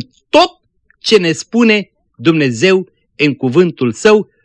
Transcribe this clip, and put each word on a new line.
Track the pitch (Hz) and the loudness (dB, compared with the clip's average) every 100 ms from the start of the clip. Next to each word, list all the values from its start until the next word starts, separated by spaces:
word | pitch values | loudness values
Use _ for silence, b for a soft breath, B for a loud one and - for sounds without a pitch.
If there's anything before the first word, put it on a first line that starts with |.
| - _ _ | -4 _ _
tot | 294 359 - _ _ _ _ | 0 0 -4 _ _ _ _
ce | - 214 | 0 0
ne | 175 | 0
spune | 156 - 226 233 208 190 _ _ - | -6 -4 -2 0 0 -4 _ _ -8
Dumnezeu | 120 160 139 113 180 190 185 _ _ - | -2 0 -2 -2 0 0 -4 _ _ -6
în | 151 | -4
cuvântul | 131 131 131 180 - 123 | -2 -2 0 0 -2 -6
Său, | 110 214 214 - _ | -2 0 0 -2 _